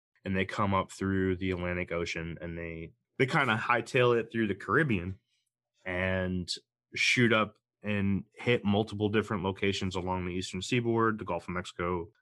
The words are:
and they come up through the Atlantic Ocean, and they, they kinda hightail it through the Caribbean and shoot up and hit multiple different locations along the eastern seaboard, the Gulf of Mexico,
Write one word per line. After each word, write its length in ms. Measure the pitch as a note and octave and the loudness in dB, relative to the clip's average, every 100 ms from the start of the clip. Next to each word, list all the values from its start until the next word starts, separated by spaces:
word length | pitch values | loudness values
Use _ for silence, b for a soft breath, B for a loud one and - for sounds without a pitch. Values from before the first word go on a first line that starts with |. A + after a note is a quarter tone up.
| _ _ G2 | _ _ -4
and 100 | F#2+ | -2
they 100 | F#2+ | 0
come 280 | - G2+ | 0 2
up 180 | G2 F#2 | 2 0
through 460 | - F#2+ F#2+ F#2+ F2+ | -2 0 2 2 0
the 140 | F#2+ | -2
Atlantic 400 | F2+ F2+ F2+ F2+ | -2 -2 -2 -2
Ocean, 460 | E2+ F2 E2+ E2 D#2+ | -4 -4 -4 -6 -6
and 160 | F2 E2+ | -8 -8
they, 360 | E2+ E2 E2 - _ - | -8 -10 -12 -16 _ -2
they 80 | C3 | 2
kinda 320 | D#3 C3 A2 | 2 2 2
hightail 600 | - A#2+ A#2 C3+ B2 A#2 | 2 0 2 4 4 4
it 140 | A2+ | 0
through 160 | A2+ A2 | 0 0
the 80 | F#2+ | 0
Caribbean 640 | - A#2+ D#3+ G2 F2+ F#2+ _ _ _ _ _ _ F#2 | 0 2 2 0 -2 -8 _ _ _ _ _ _ -6
and 680 | F2+ F#2 F#2 F#2 F#2 F2 - - _ _ - | -2 0 0 0 -2 -4 -8 -12 _ _ 0
shoot 380 | - - A#2 | 2 4 4
up 240 | A2+ G#2 - _ _ | 4 2 -4 _ _
and 420 | G2+ G2+ G2 G2 - - | -4 0 2 0 -2 -4
hit 300 | - A#2+ G2 | 0 2 2
multiple 440 | G2+ G#2+ G2+ G#2+ | 2 0 0 0
different 340 | G#2+ G2+ G#2 | 2 0 -2
locations 520 | F#2 F#2+ G2 G2 F#2+ F#2 | -2 0 0 0 -2 -2
along 300 | F2+ F#2 F2+ | -2 -2 -2
the 80 | |
eastern 280 | F2+ F#2 F#2 | -4 -6 -6
seaboard, 560 | - B2 A#2 A2+ A2+ G#2+ | -2 0 2 2 2 0
the 80 | F#2+ | -4
Gulf 180 | E2+ - | -6 -4
of 60 | |
Mexico, 560 | F2+ - - F2 F2+ E2 _ | -6 -6 -4 -2 -4 -6 _